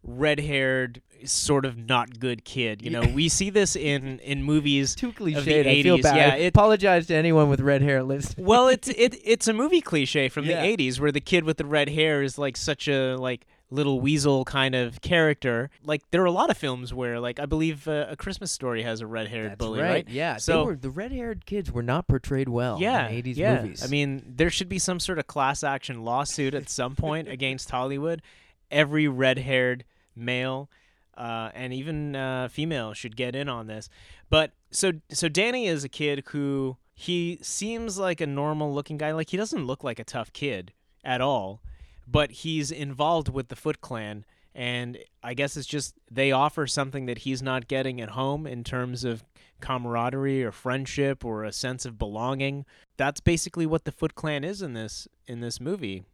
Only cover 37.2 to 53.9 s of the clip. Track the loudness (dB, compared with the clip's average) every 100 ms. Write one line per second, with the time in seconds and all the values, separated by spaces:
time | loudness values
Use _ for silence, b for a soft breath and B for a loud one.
37.2 | -2 -6 -8 -6 -6 -6 -6 -4 -4 -2
38.2 | -4 -2 -2 -2 -2 -4 -6 -4 -2 -2
39.2 | -4 -4 -2 -4 -4 -4 -6 -8 -8 -8
40.2 | -8 -6 -6 -6 -10 _ _ _ -4 0
41.2 | 2 0 -4 -10 b b b b -2 0
42.2 | 0 -4 -4 -4 -4 -6 -10 0 2 2
43.2 | 0 -4 -8 -6 -6 -6 -8 -8 -8 -12
44.2 | -16 _ _ -8 -4 -4 -6 -12 -18 _
45.2 | -10 -4 -4 -4 -6 -6 -6 _ _ 0
46.2 | 2 4 2 0 -4 -2 -4 -6 -6 -6
47.2 | -4 -4 -4 -4 -2 -2 -2 -6 -8 -4
48.2 | -2 -4 -6 -10 -6 -6 -4 -4 -4 -4
49.2 | _ _ b _ -6 -4 -2 -2 -2 0
50.2 | 0 0 -2 -4 -4 -4 -4 -2 0 -2
51.2 | -6 -6 -6 -6 -6 -6 -10 -6 -6 -2
52.2 | -4 -2 -4 -4 -12 b b -2 -2 2
53.2 | 2 2 -2 -4 -2 -2 -4